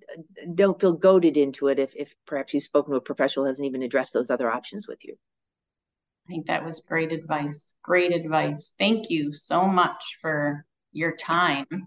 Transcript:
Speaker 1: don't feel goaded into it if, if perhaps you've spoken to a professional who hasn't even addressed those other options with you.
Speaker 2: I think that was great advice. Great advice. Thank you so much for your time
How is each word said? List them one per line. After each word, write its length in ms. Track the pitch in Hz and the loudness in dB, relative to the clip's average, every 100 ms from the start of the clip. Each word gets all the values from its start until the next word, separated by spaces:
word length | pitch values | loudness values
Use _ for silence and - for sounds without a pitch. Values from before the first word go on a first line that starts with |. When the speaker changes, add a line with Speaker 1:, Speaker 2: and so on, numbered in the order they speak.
| - - - - 175 | -18 -18 -18 -14 -4
Speaker 1:
don't 240 | 170 196 185 | 2 2 4
feel 140 | 190 | 2
goaded 460 | 160 190 190 170 147 | 6 6 8 6 4
into 300 | 139 123 139 | 2 2 0
it 100 | 135 | 2
if, 160 | 135 - | -2 -4
if 180 | 143 _ - | -12 _ -8
perhaps 260 | 143 135 | -8 -4
you've 100 | 143 | -4
spoken 300 | - 147 143 | 0 0 2
to 60 | 131 | -2
a 20 | |
professional 460 | - 139 135 135 135 | -2 0 0 0 -2
who 20 | |
hasn't 180 | 135 139 | -2 -4
even 160 | 131 | -4
addressed 300 | 123 135 123 | -2 -2 0
those 180 | 117 123 | -2 0
other 200 | 123 120 | 0 0
options 360 | 123 - - - | -2 -6 -12 -12
with 160 | - | -14
you. 140 | - - _ _ _ _ _ _ _ _ _ _ - | -16 -18 _ _ _ _ _ _ _ _ _ _ -14
Speaker 2:
I 40 | |
think 140 | 165 151 | -10 -4
that 180 | 160 | -4
was 200 | 160 156 - | -4 -12 -4
great 240 | 165 160 | -2 -2
advice. 600 | 160 - 151 147 147 - - | -4 -4 -4 -4 -8 -16 -12
Great 300 | - 180 175 | 0 2 2
advice. 640 | 175 156 156 147 147 - - | 0 0 0 0 -2 -6 0
Thank 300 | 202 220 - | 0 0 0
you 240 | 160 147 | -2 -2
so 340 | 147 - 165 190 | -6 -2 2 4
much 520 | 180 165 - - - | 4 2 0 -14 -8
for 460 | 160 151 147 147 - _ _ 156 | -4 -2 -2 -4 -10 _ _ -6
your 200 | 165 - | -4 -4
time 500 | - 170 175 139 139 190 | -2 2 2 0 -4 -10